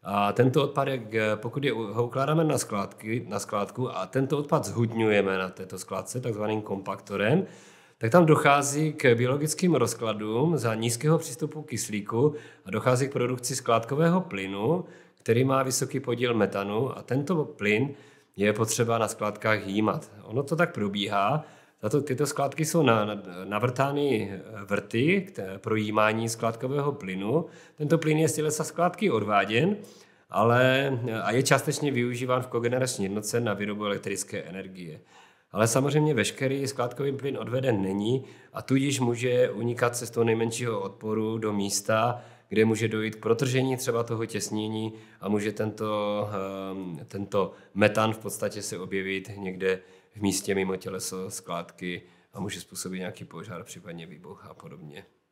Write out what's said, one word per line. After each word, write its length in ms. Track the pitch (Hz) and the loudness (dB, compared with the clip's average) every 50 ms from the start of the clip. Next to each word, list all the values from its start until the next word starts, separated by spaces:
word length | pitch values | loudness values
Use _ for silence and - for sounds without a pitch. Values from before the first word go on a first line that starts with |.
| _ - | _ -2
A 260 | 101 101 101 101 101 | 0 2 2 2 4
tento 300 | - 123 131 123 156 139 | 4 4 4 6 2 2
odpad, 240 | 139 - - 139 135 | 2 0 -2 -2 -2
jak, 260 | 135 127 110 107 110 | -2 -4 -6 -4 -2
eh, 220 | 113 110 107 107 | 0 2 2 0
pokud 280 | 104 - - - 143 135 | -2 -4 -6 -6 -4 -2
je 100 | 139 117 | -2 -2
u-, 200 | 113 113 101 101 | -2 -6 -6 -2
ho 120 | 113 120 | -2 -2
ukládáme 380 | 123 - 135 135 143 151 160 165 | -2 0 -2 0 2 4 4 4
na 140 | 156 143 120 | 4 2 0
skládky, 680 | - - 110 101 98 92 - - - 110 110 123 120 - | -2 -2 -4 -4 -4 -6 -8 -12 -6 -4 -4 -4 -4 -4
na 100 | - 107 | -6 -6
skládku 580 | - - - 104 101 95 - - 127 117 80 85 | -6 -4 -2 -2 -2 -2 -4 -6 -6 -4 -4 -6
a 80 | 95 | -8
tento 320 | 92 - 131 139 135 151 143 | -2 0 0 0 0 0 -2
odpad 280 | 147 147 160 160 110 | 0 0 0 0 0
zhutňujeme 720 | 101 101 110 117 113 113 113 113 110 107 101 98 95 95 95 | -2 0 0 0 0 2 2 4 4 6 4 4 2 2 0
na 120 | 95 92 | -2 -4
této 300 | 92 - 95 90 - 92 | -6 -10 -14 -12 -12 -12
skládce 420 | - - 101 95 92 - - 127 | -10 -8 -8 -8 -6 -6 -8 -6
takzvaným 400 | 127 127 110 104 107 107 107 107 | -4 -4 -4 -2 -2 -2 -2 -2
kompaktorem, 840 | 104 - 104 98 95 101 98 98 - - 104 98 98 107 139 185 185 - - - - - - - - - _ _ | -2 -4 -6 -6 -6 -8 -8 -10 -8 -8 -2 0 2 4 4 4 2 0 -8 -20 -20 -20 -20 -20 -20 -20 _ _
tak 140 | - 113 | -2 6
tam 140 | 117 180 175 | 8 8 10
dochází 680 | 156 151 131 - 147 139 143 139 135 135 147 156 156 151 | 10 8 8 8 6 6 6 6 2 0 0 0 0 -2
k 220 | 151 - 135 117 | 4 6 6 6
biologickým 600 | 117 123 123 131 147 147 156 - - 185 180 160 | 6 4 2 2 0 0 -2 -2 2 2 4 4
rozkladům 840 | 135 120 107 - - 120 110 107 104 107 107 110 117 139 165 170 139 | 4 4 2 0 -2 -4 -4 -2 -2 -2 -2 0 2 2 2 2 2
za 180 | 110 117 110 | 2 0 0
nízkého 420 | 110 113 120 117 - - 151 160 160 | 2 0 0 -2 0 2 2 2 2
přístupu 440 | 156 - - - - 151 - 156 | 2 -2 -8 -6 -6 -6 -6 -10
kyslíku 760 | 147 - - 107 - - 104 104 98 - 113 113 135 151 147 - - - - - _ | -12 -8 -6 -6 -4 -4 -4 -6 -4 -2 0 2 2 2 2 0 -12 -16 -20 -20 _
a 60 | 92 | -6
dochází 360 | 95 110 - 127 127 123 139 131 | -4 0 2 2 4 4 2 0
k 40 | |
produkci 440 | - - 123 123 127 120 - - 135 | 0 -2 -2 0 -2 -4 -4 -6 -6
skládkového 680 | 123 - - 117 113 113 - 139 143 165 170 170 185 | -4 0 2 2 2 2 0 0 2 4 4 4 2
plynu, 640 | 180 - - 98 95 95 98 98 104 120 - 123 - - - - - _ _ | 0 -2 -6 -6 -6 -4 -4 -2 0 0 0 0 -2 -8 -14 -20 -20 _ _
který 280 | _ _ - 113 117 131 | _ _ 2 2 4 4
má 200 | 135 135 135 135 | 4 4 2 2
vysoký 360 | 131 127 - 147 123 - 135 | 0 0 -2 -2 -2 -4 -6
podíl 340 | - - 120 117 123 123 120 | -2 -2 -2 0 0 2 4
metanu 640 | 110 101 95 98 98 98 101 104 110 131 127 - - | 4 2 2 2 -2 -2 -2 0 0 0 -2 -4 -8
a 40 | |
tento 440 | - - 120 135 143 - 190 160 147 | -6 -2 -2 -2 0 0 0 0 0
plyn 440 | - - - 101 104 107 107 131 147 - - - - - _ _ _ _ - | -2 -6 -4 0 2 4 4 2 0 -2 -10 -16 -20 -20 _ _ _ _ 0
je 160 | 98 104 107 | 2 2 4
potřeba 440 | 110 113 110 - - 120 113 117 113 | 2 2 0 2 0 2 2 2 2
na 100 | 110 104 | 2 0
skládkách 600 | - - 110 107 104 - - 110 107 107 95 95 | 0 -2 -4 -4 -4 -2 0 0 0 0 0 -2
jímat. 440 | 95 104 110 107 92 - - - - - - | 0 2 2 2 2 0 -4 -10 -18 -20 -16
Ono 200 | - - 127 139 | -6 -4 -4 -2
to 120 | - 170 | -2 2
tak 180 | 156 175 170 - | 0 0 0 0
probíhá. 720 | - 104 101 98 104 101 104 104 101 98 104 135 151 151 - - - - _ _ _ | -2 -4 -2 -2 -2 -4 0 2 2 2 2 2 0 -2 -6 -18 -20 -20 _ _ _
Tato, 220 | - 110 - 147 | -6 0 0 0
tyto 240 | 135 - 135 120 147 | 0 0 -2 -2 -2
skládky 400 | 139 - - 139 139 117 - 160 | -4 -2 -2 -2 -2 0 -2 -4
jsou 180 | 156 - 170 165 | 0 2 4 6
na-, 220 | 120 113 110 107 | 6 6 4 4
na-, 160 | 104 107 101 101 92 87 90 95 | 0 -4 -8 -8 -12 -12 -12 -8
navrtány, 880 | 95 104 107 113 123 - 127 135 139 143 147 143 143 127 107 104 98 | -4 -2 0 0 0 0 0 -2 0 0 0 0 2 0 0 -2 -4
eh, 100 | 98 - - 104 110 107 98 | -8 -10 -12 -14 -14 -14 -6
vrty 560 | 98 101 101 - - - 117 127 156 185 202 | -2 -2 -2 -2 -2 0 2 2 4 2 2
k 100 | 185 190 | 0 -4
té-, 260 | - - 98 95 95 98 | -10 -10 -10 -10 -10 -10
pro 180 | - 113 110 | -4 -2 0
jímání 540 | 110 107 104 107 107 107 107 110 113 113 113 | 0 0 0 2 4 4 4 4 2 -2 -2
skládkového 640 | 110 - - 113 113 - - 131 139 147 143 147 | -4 -2 -2 -2 -2 -2 -6 -4 -2 -2 -2 -2
plynu. 540 | 139 143 - 95 92 95 95 104 127 160 165 - - - - - _ _ | -4 -4 -6 -8 -6 -4 -2 0 0 0 0 -2 -12 -20 -20 -20 _ _
Tento 200 | 151 143 160 160 | 0 2 2 2
plyn 200 | 160 156 156 156 | 2 2 2 4
je 120 | 160 151 | 4 2
z 40 | - | 2
tělesa 300 | - 151 156 151 - 160 | 0 -2 -2 -2 -2 -4
skládky 480 | - - - 170 180 180 - 220 196 | -6 -2 0 0 0 0 0 0 2
odváděn, 680 | 131 110 104 101 107 101 98 101 110 117 147 185 208 202 - - - - - _ _ _ _ _ | 2 2 0 4 4 4 4 4 2 2 4 2 2 -2 -6 -16 -20 -20 -20 _ _ _ _ _
ale, 640 | - 92 107 117 117 123 127 131 131 135 139 139 135 120 117 123 | 0 2 4 6 6 6 6 6 6 4 2 0 0 -2 -2 -2
eh, 140 | 113 113 | -4 -2
a 100 | 90 95 | -2 0
je 120 | 110 127 131 | 2 2 4
částečně 480 | - 143 131 - - 147 - 151 147 | 4 4 4 4 0 -2 0 0 0
využíván 500 | 135 120 120 123 123 117 127 127 127 127 | 0 0 0 0 -2 -4 -2 0 0 0
v 60 | 120 120 | 0 -2
kogenerační 580 | - 120 117 117 123 127 131 123 - - 101 | -4 -2 0 0 0 0 0 -2 -2 -2 -2
jednotce 340 | 95 98 107 104 - - 120 | -2 -2 -4 -4 -2 -2 0
na 140 | 120 113 101 | 0 0 -2
výrobu 320 | 95 104 104 104 101 104 | -2 -2 -4 -4 -4 -2
elektrické 560 | 104 101 98 - 101 98 95 - - - 98 | -2 -2 -4 -4 -6 -6 -6 -6 -8 -8 -10
energie. 580 | 73 76 90 95 95 95 92 92 87 82 76 78 - _ - - - _ _ _ _ _ | -8 -8 -10 -12 -12 -12 -14 -14 -14 -14 -14 -14 -18 _ -20 -20 -20 _ _ _ _ _
Ale 160 | - 98 110 117 | 0 2 2 4
samozřejmě 460 | 117 135 135 143 139 151 151 151 151 | 4 2 2 4 4 4 4 4 4
veškerý 540 | 117 104 - - - 135 131 135 139 139 123 | 2 2 0 0 -2 -2 -2 0 0 -2 -4
skládkový 440 | - - 120 123 - - 139 143 | -2 -2 -4 -4 -2 -4 -4 -4
plyn 260 | 135 - 120 139 127 110 | -4 -4 -6 -6 -6 -6
odveden 440 | 110 110 117 131 131 135 117 98 | -6 -4 -4 0 2 2 2 2
není 420 | 95 95 95 101 101 113 127 131 127 - - - - - _ | 2 0 0 0 0 0 0 0 -2 -6 -18 -20 -20 -14 _
a 80 | - | -12
tudíž 380 | - - 131 135 135 143 135 120 | -2 0 2 2 2 2 0 2
může 500 | 127 120 120 113 123 127 123 123 123 110 | 2 0 0 0 0 0 4 4 4 2
unikat 460 | 95 101 117 120 120 117 123 120 120 | 2 -2 -2 -2 0 2 2 2 2
cestou 280 | - 120 113 - 120 117 | -2 -8 -6 0 2 2
nejmenšího 560 | 113 113 113 117 120 117 117 123 120 113 101 | 4 4 2 2 -2 -2 -4 -4 -4 -4 -4
odporu 580 | 98 98 104 - - 107 107 110 110 110 110 113 | -4 -8 -10 -8 -6 -4 -2 -2 0 -2 -2 -2
do 160 | 110 107 104 | -2 -2 0
místa, 680 | 101 98 101 98 - - - 110 110 113 120 120 123 - - - - _ _ | 0 0 0 -2 -4 0 0 2 2 2 2 0 -2 -8 -18 -20 -20 _ _
kde 160 | 95 104 110 | 2 4 4
může 220 | 113 110 104 117 110 | 4 4 2 0 0
dojít 280 | 110 110 110 110 107 | 0 -2 -2 -4 -6
k 40 | - | -4
protržení 580 | - 110 113 113 139 127 127 131 127 131 131 127 | 0 0 2 2 2 0 2 2 2 2 0 -2
třeba 260 | - - 117 117 117 | -2 -2 0 0 0
toho 220 | 117 120 110 113 | -2 -2 -4 -4
těsnění 680 | 110 - 107 98 - 110 107 107 107 110 110 110 110 110 - - - - _ | -4 -4 -6 -6 -4 -4 -4 -4 -2 -4 -4 -4 -6 -8 -10 -20 -20 -20 _
a 80 | - 98 | -4 0
může 220 | 104 104 104 110 | 0 0 0 -2
tento, 800 | 104 - 107 107 104 - 110 107 107 104 104 104 104 104 104 104 104 98 95 98 98 98 98 98 | -2 -2 -4 -4 -4 -4 -4 -2 -2 -2 -2 -2 -2 -2 -2 -4 -4 -6 -6 -6 -6 -8 -8 -8
ehm, 280 | 95 95 95 90 85 73 - - | -8 -8 -8 -8 -10 -10 -12 -12
tento 440 | - 98 101 95 - 104 95 95 - - - - _ | -8 -8 -8 -2 0 0 0 0 -2 -12 -20 -10 _
metan 400 | 98 110 104 101 110 110 110 104 | 4 4 4 6 4 2 2 0
v 40 | - | -2
podstatě 440 | - 104 - - - 104 - 107 | -6 -10 -8 -4 -6 -6 -6 -6
se 180 | 101 - - 87 | -8 -8 -8 -8
objevit 520 | 92 92 95 98 95 95 95 95 95 - 101 101 | -8 -6 -4 -4 -2 -2 -4 -4 -6 -8 -12 -8
někde 420 | 101 95 92 90 95 92 92 92 - - - - _ _ _ | -8 -8 -6 -2 0 0 0 -2 -4 -16 -20 -20 _ _ _
v 60 | 104 | -2
místě 340 | 101 98 92 - - - 98 | 0 0 0 0 -2 -2 0
mimo 200 | 95 95 92 95 | 0 0 0 -2
těleso 560 | 92 - 98 98 92 92 - - 92 95 92 | -4 -6 -8 -8 -8 -8 -8 -8 -8 -8 -8
skládky 720 | 92 - - - 90 85 85 - - - 92 90 87 87 - - _ _ _ _ _ | -10 -12 -10 -8 -8 -8 -8 -10 -14 -10 -8 -8 -8 -8 -10 -16 _ _ _ _ _
a 60 | 101 | -8
může 220 | 95 98 92 90 | -8 -8 -8 -10
způsobit 380 | - _ - 92 - 92 92 92 | -14 _ -12 -10 -8 -8 -8 -8
nějaký 260 | 90 90 90 - - | -8 -8 -10 -12 -16
požár, 380 | 82 - 82 82 - 90 85 80 | -16 -14 -16 -14 -12 -12 -14 -14
případně 420 | - - 87 85 90 85 85 82 | -14 -18 -18 -16 -16 -14 -14 -14
výbuch 420 | 80 - 76 90 - 98 - - 95 | -16 -18 -20 -18 -20 -20 -18 -18 -20
a 40 | - | -20
podobně. 520 | - - 82 80 - 80 76 71 82 85 _ _ _ _ _ | -18 -18 -18 -18 -16 -18 -18 -18 -18 -20 _ _ _ _ _